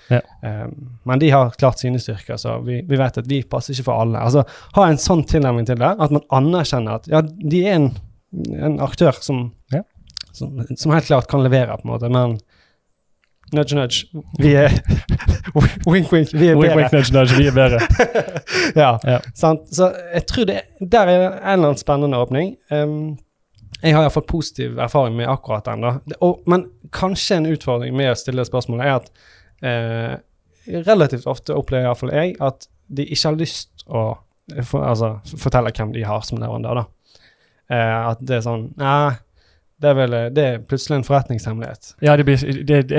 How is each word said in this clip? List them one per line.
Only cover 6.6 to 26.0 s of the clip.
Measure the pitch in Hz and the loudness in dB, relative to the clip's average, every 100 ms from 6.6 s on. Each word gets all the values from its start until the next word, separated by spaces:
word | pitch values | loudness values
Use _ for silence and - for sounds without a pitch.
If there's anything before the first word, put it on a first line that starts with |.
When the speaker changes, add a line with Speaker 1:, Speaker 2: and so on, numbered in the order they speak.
| 147 127 110 113 | 0 -2 -4 -6
Speaker 2:
at, | - | 0
ja, | 156 | 0
de | 156 170 156 175 190 | 0 -4 -2 0 2
er | 175 | 4
en, | 139 - - _ _ 180 - - | 2 0 -14 _ _ -10 -8 -4
en | 147 143 | -4 -4
aktør | 135 - 165 - | -4 2 2 2
som, | - 131 120 - - | -4 -6 -6 -12 -8
Speaker 1:
Ja. | 143 - _ - - - | -6 -6 _ -20 -18 -16
Speaker 2:
som, | - 135 135 117 127 | -12 -10 -8 -8 -4
som | 156 | 0
helt | 160 - | 0 2
klart | 139 - | 0 2
kan | 139 | 0
levere, | 131 131 117 - | 2 2 0 -6
på | 113 | -6
en | |
måte, | 117 120 | -4 0
men | 127 123 110 - _ _ _ _ _ _ _ _ _ - | 0 0 -2 -10 _ _ _ _ _ _ _ _ _ -4
nudge, | 147 147 143 | -2 0 0
nudge, | 123 - - 156 - - | 0 -4 -6 -14 -10 2
vi | 147 143 | 4 6
er, | 143 - - - - - - | 6 4 0 -2 0 -2 0
<laughs> | - - 151 - - 175 | -2 0 2 2 2 2
wink, | 185 165 | 2 4
wink, | 165 151 | 2 2
vi | 151 170 | 4 6
er | 151 | 6
Speaker 1:
Wink, | 156 | 6
Speaker 2:
bedre. | 156 | 4
Speaker 1:
wink, | 131 | 4
nudge, | 143 131 | 4 4
nudge, | 135 123 127 | 4 6 4
vi | 143 | 4
er | 131 | 6
bedre. | 131 117 339 | 4 4 2
Speaker 2:
<laughs> | - 247 226 - 165 - 370 330 160 | 2 2 0 -4 -8 -6 -2 0 4
Ja, | 139 117 | 4 4
Speaker 1:
Ja. | 131 123 - | 0 -2 -2
Speaker 2:
sant? | - 160 160 - | 0 0 0 -2
Så | 151 185 185 175 | 0 0 0 -6
jeg | 170 165 | -6 -4
tror | - 196 | -2 -2
det, | 196 - - | -4 -8 -12
der | 180 226 180 | 2 4 4
er | 180 | 4
en | 185 190 190 | 2 -2 0
eller | 196 147 | 2 2
annen | 139 | 0
spennende | - 143 143 127 | -2 0 0 0
åpning. | 123 131 185 262 - | 0 -2 -4 -8 -6
Ehm, | 147 151 151 156 147 _ _ _ _ - - | -4 -2 -4 -8 -12 _ _ _ _ -20 -4
jeg | 165 151 | 2 4
har | |
i | 151 | 4
hvert | |
fall | 151 - | 0 -4
positiv | 170 - - 123 120 | -4 -6 -8 -8 -6
erfaring | 120 147 123 117 | -2 0 0 -2
med | 120 | -4
akkurat | 131 - 107 117 | -4 -4 -6 -6
den | 110 | -4
da. | 120 131 | -4 -4